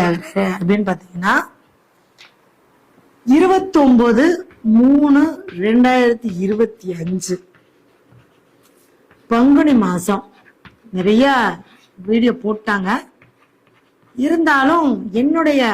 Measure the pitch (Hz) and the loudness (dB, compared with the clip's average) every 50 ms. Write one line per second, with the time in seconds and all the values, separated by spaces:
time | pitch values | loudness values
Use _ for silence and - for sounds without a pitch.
0 | 180 175 170 170 - - - 196 196 190 180 190 180 175 208 208 208 190 180 - | 0 0 -2 -4 -8 -8 -6 -4 -4 -4 -4 -4 -2 -2 -2 -2 -2 -4 -6 -8
1 | - - - 175 180 202 247 294 - - _ _ _ _ _ _ _ _ _ _ | -10 -16 -12 -6 -4 -2 -2 -2 -4 -6 _ _ _ _ _ _ _ _ _ _
2 | _ _ _ _ - - _ _ _ _ _ _ _ _ _ _ _ _ _ _ | _ _ _ _ -20 -20 _ _ _ _ _ _ _ _ _ _ _ _ _ _
3 | _ _ _ _ - 233 262 320 370 370 381 370 381 - - 320 285 262 247 226 | _ _ _ _ -2 0 2 2 4 2 2 0 0 0 0 2 4 4 4 4
4 | 233 240 220 226 294 349 349 339 - - - _ - 220 220 226 247 269 285 285 | 4 2 2 2 2 0 0 -2 -6 -16 -14 _ -2 2 2 4 4 4 4 4
5 | 294 285 277 285 311 320 - - - - 175 175 185 214 226 247 247 247 254 254 | 4 4 4 2 2 0 -2 -8 -16 -14 -8 -4 -2 0 2 4 4 4 4 2
6 | 247 240 233 226 240 220 180 175 190 190 214 214 226 220 - _ - 185 175 165 | 2 2 0 -2 -4 -8 -6 -4 -4 -4 0 -2 -2 -2 -4 _ -12 -10 -10 -8
7 | 165 175 185 185 - 180 180 - - _ _ _ _ _ _ _ _ _ _ _ | -6 -6 -6 -6 -6 -8 -10 -10 -10 _ _ _ _ _ _ _ _ _ _ _
8 | _ _ _ _ _ _ _ _ _ _ _ _ _ _ _ _ _ _ _ _ | _ _ _ _ _ _ _ _ _ _ _ _ _ _ _ _ _ _ _ _
9 | _ _ _ _ _ - 233 233 247 277 285 294 311 294 269 233 196 180 180 175 | _ _ _ _ _ -2 0 2 4 4 4 4 4 2 2 2 0 0 -4 -4
10 | - - 202 196 - - _ _ _ _ _ _ - - _ _ _ - - 185 | -4 -4 -4 -4 -6 -14 _ _ _ _ _ _ -20 -20 _ _ _ -12 -8 -4
11 | 180 202 214 226 269 277 269 247 226 190 170 175 - _ _ _ _ _ _ - | -2 0 2 2 2 2 2 0 -2 -4 -6 -8 -16 _ _ _ _ _ _ -12
12 | 180 196 220 233 226 240 226 - - 208 214 214 - 220 208 196 185 190 220 302 | -6 -2 -2 0 0 0 -2 -4 -6 -6 -6 -6 -6 -6 -6 -4 -4 -4 -6 -6
13 | - _ _ _ _ _ _ _ _ _ _ _ _ _ _ _ _ _ _ _ | -6 _ _ _ _ _ _ _ _ _ _ _ _ _ _ _ _ _ _ _
14 | _ _ - 247 254 302 339 330 330 311 294 269 269 277 330 349 320 269 226 190 | _ _ -8 -6 -4 -2 -2 0 0 0 0 0 2 0 0 0 0 -2 -2 -4
15 | - 208 180 226 254 294 320 330 320 311 285 269 247 226 | -6 -6 -4 -2 -2 0 0 0 0 0 0 0 0 -2